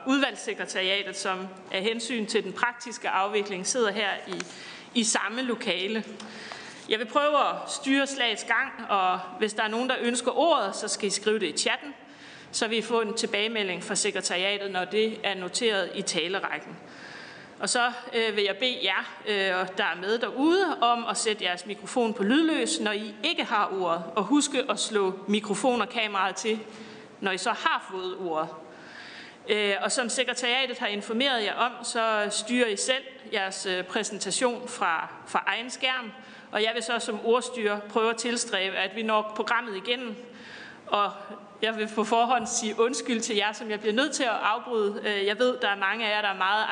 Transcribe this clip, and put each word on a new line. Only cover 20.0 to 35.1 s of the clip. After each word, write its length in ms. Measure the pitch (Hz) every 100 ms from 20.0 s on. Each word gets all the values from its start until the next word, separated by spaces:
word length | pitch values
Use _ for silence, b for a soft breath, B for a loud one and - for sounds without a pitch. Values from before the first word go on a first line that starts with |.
med 160 | 190 226
derude, 600 | 226 247 311 370 359 -
om 240 | 233 240 220
at 80 | 196
sætte 280 | 220 208 185
jeres 200 | 175 208
mikrofon 480 | 196 185 254 226
på 100 | 208
lydløs, 560 | 202 285 320 285 220 -
når 120 | 214
I 240 | 208 226 -
ikke 200 | - 330
har 300 | 311 220 196 190
ordet, 220 | 175 170 175 214
og 80 |
huske 400 | 196 285 - 262 240
at 100 | 208
slå 400 | - 208 190 190 -
mikrofon 540 | 208 208 190 262 240
og 80 | 196
kameraet 460 | 240 214 196 190 190
til, 240 | 220 220 - B B B B -
når 120 | 196
I 60 | 185
så 120 | 240
har 380 | 208 - 285 -
fået 260 | 185 185 180
ordet. 300 | 180 156 156 - - B B B B B B B -
Øh, 240 | 208 202 196
og 100 | 208
som 180 | 269 233
sekretariatet 680 | 269 247 240 247 254 262 240
har 80 | 220
informeret 560 | 208 202 226 277 240
jer 100 | 202
om, 180 | 156 240 233
så 440 | 240 240 226 214 208
styrer 380 | 208 - 247 233
I 80 | 202
selv 280 | - 254 - - 220
jeres, 320 | 214 190 190 196
øh, 180 | 185
præsentation 840 | 180 226 208 196 196 - 247 226 -
fra, 460 | - 190 160 190